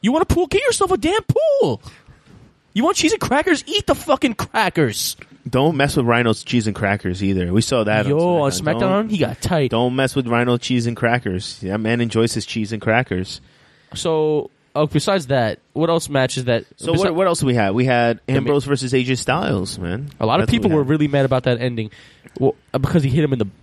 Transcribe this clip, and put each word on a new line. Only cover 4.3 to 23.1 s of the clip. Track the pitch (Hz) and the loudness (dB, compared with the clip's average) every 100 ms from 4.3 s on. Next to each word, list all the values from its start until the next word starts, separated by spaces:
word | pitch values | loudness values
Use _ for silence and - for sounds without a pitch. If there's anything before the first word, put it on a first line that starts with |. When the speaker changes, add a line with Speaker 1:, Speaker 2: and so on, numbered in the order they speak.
Speaker 1:
crackers. | 220 - - 196 - 139 107 - - - - - | -2 -6 -2 -2 0 0 0 -8 -8 -16 -16 -4
Speaker 2:
Don't | 127 147 151 | 2 2 2
mess | 139 - | 2 2
with | 120 | 2
Rhino's | 117 120 110 | 4 4 0
cheese | - 123 110 | 0 0 0
and | 98 | -2
crackers | 104 101 - 92 | 0 0 -2 -2
either. | 98 95 87 | 0 0 0
We | 95 | 0
saw | 120 127 | 2 0
that | 104 107 107 | 2 0 2
Speaker 1:
Yo, | 147 | 0
Speaker 2:
on | 175 175 | 2 2
Speaker 1:
on | 139 | 0
Speaker 2:
SmackDown. | 180 156 | -2 -4
Speaker 1:
SmackDown, | - | -2
Speaker 2:
Don't, | 190 196 220 | 0 0 0
Speaker 1:
he | 214 | -2
got | 127 120 | -2 -2
tight. | - 175 131 | -2 0 0
Speaker 2:
don't | 113 123 127 | 0 0 0
mess | 135 | 0
with | 139 123 | -2 0
Rhino | 117 123 120 | 0 2 0
cheese | - 127 117 | 0 -2 -2
and | 117 | -2
crackers. | 117 120 113 92 - - | 0 0 -2 -6 -6 -10
That | 92 104 | -6 -4
man | 110 120 | -2 0
enjoys | 117 113 117 | 0 2 0
his | 117 - | 0 -6
cheese | - 104 | -6 -6
and | 113 | -4
crackers. | 113 110 127 92 92 - - _ _ _ _ | 0 0 0 -4 -6 -10 -18 _ _ _ _
Speaker 1:
So, | - 175 160 156 151 - _ _ - | -8 -2 0 0 0 -4 _ _ -2
oh, | 156 | 0
besides | 151 - 196 131 | 0 0 -2 0
that, | 135 113 - _ | 0 0 -2 _
what | - 165 | -2 0
else | 170 - | 0 0
matches | 143 127 - | 0 0 -2
that? | 127 117 - _ | -2 -2 -2 _
Speaker 2:
So | 151 | -2
Speaker 1:
besi- | 170 | 2
Speaker 2:
what, | 190 165 | 2 2
what | 190 | 0
else | 170 | 2
we | 139 | 2
had? | 123 98 | 2 2
We | 104 | 2
had | 127 120 120 117 - | 2 2 2 0 -2
Speaker 1:
The | |
ma- | 135 | -2
Speaker 2:
Ambrose | 120 143 | 2 0
versus | 127 143 131 | 0 -2 0
A | 131 | 0
J | 123 127 | 0 -2
Styles, | - 139 - 104 - - | 0 -2 0 -2 -4 -6
man. | 87 98 143 - | -6 -6 -8 -4
Speaker 1:
A | 110 | 0
lot | 143 | 0
Speaker 2:
That's | 220 | 2
Speaker 1:
of | |
people | 233 208 | 2 2
Speaker 2:
what | |
we | 156 | 2
Speaker 1:
were | |
Speaker 2:
had. | 131 | 2
Speaker 1:
really | 151 151 | 0 2
mad | 143 | 2
about | 135 131 | 2 0
that | 127 120 | 0 -2
ending. | 127 117 107 - - - - - | -2 -4 -8 -10 -20 -20 -20 -2
Well, | 135 - _ | -2 -2 _
uh, | 135 | -4
because | 135 170 | 0 2
he | 135 | 2